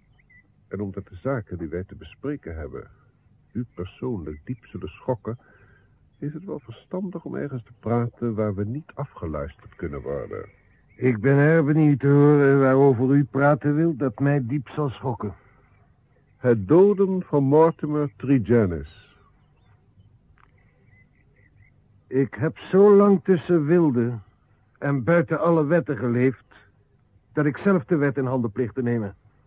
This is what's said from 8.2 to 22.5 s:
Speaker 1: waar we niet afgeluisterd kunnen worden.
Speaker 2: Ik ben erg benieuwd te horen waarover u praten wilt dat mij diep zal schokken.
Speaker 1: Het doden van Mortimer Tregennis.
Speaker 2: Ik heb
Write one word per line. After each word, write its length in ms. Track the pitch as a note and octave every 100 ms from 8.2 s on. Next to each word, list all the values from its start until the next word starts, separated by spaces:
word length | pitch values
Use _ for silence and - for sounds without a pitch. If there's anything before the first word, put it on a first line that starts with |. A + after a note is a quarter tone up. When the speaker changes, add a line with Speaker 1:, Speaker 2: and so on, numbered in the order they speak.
| A#2+
Speaker 1:
waar 200 | G#2+ G#2+
we 100 | G2
niet 260 | G#2 C#3 -
afgeluisterd 800 | - C#3+ - E2 D2+ C#2+ - -
kunnen 280 | - E2+ C#2+
worden. 460 | B1+ C#2+ G#1 G1+ G1+ _ _ _ _ -
Speaker 2:
Ik 240 | B2+ A2+
ben 160 | C3 C#3
erg 280 | D3 E3
benieuwd 360 | C#3+ D#3 D3+ C#3
te 80 | C#3
horen 520 | C#3+ D3 D3 C#3 C#3
waarover 540 | C3+ C3+ C#3 A#2 C3
u 100 | C#3+
praten 500 | C#3+ C3+ C#3+ D3 D3
wilt 240 | D3 E3 C3+
dat 200 | C3+ -
mij 280 | C#3 C#3+ A#2
diep 220 | D3 -
zal 200 | - D3
schokken. 460 | - C3 A2+ G#2 - _ _ _ _ _ _ _ _ _ _
Speaker 1:
Het 320 | B2 A#2 F#2
doden 540 | E3 G3+ G3 F#3+ F#3
van 200 | - D3
Mortimer 680 | C3+ D3+ E3 - D3+ D3+ D3 -
Tregennis. 1000 | B2+ C3+ F#2+ A#2+ G2 D#2+ D2 - _ _ _ _ _ _ _ _ _ _ _ _ _ _ _ _ _ _ _ _ _ _ _ _ _ _ _ _ _ _ -
Speaker 2:
Ik 280 | C3 C3+
heb 240 | - D#3+